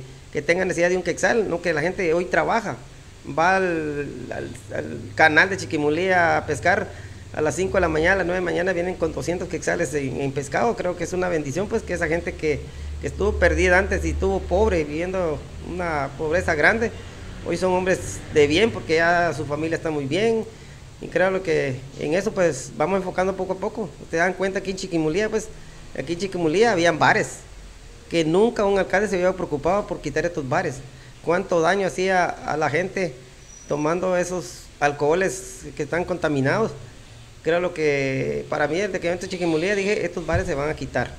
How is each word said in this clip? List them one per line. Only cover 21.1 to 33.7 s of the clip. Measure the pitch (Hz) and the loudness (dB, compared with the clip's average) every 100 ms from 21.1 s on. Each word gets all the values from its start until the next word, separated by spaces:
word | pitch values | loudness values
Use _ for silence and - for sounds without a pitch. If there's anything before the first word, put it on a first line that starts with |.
| 170 185 190 | 2 2 2
que | 190 151 143 127 - - | 0 0 0 -2 -8 -6
en | 147 | 0
eso, | 170 202 | 0 0
pues, | 190 170 135 - - | 2 2 2 -6 -2
vamos | 160 196 | 0 0
enfocando | 180 175 185 190 | -2 -2 0 0
poco | 185 | -4
a | 185 | -4
poco. | 208 233 180 - | -4 -6 -8 -10
Ustedes | - 165 | -4 0
dan | 180 | 2
cuenta | 180 190 196 | 2 -2 -2
que | 190 | -4
en | 190 | -6
Chiquimulía, | 185 170 156 170 214 | -2 0 0 0 0
pues, | 214 - - - - - - | -2 -4 -12 -16 -16 -14 -8
aquí | 135 | -6
en | 170 | -4
Chiquimulía | 190 180 165 175 233 | -4 0 2 4 4
habían | 190 170 165 | 6 4 6
bares, | 135 202 - - - - - - - - - | 6 6 2 -6 -16 -18 -18 -18 -18 -18 -2
que | 170 | 0
nunca | 156 175 226 233 | 4 4 4 4
un | 202 196 | 2 2
alcalde | 185 185 214 | 2 2 2
se | 185 | 2
había | 180 | 2
preocupado | 185 170 143 156 202 202 | 0 -2 -2 2 0 0
por | 170 | -4
quitar | 151 143 170 | -4 -2 -2
estos | 175 131 | -2 -2
bares. | 156 185 131 - - - - | 0 0 -6 -12 -18 -20 -8
Cuánto | - 175 190 170 | 0 0 2 2
daño | 160 196 185 | 4 2 0
hacía | - 185 185 170 | 0 2 4 2
a | - 127 147 | 0 -4 -2
la | 151 | 0
gente | 151 185 190 175 131 - - - - | 0 -2 -2 -4 -6 -18 -20 -20 -14
tomando | - | -4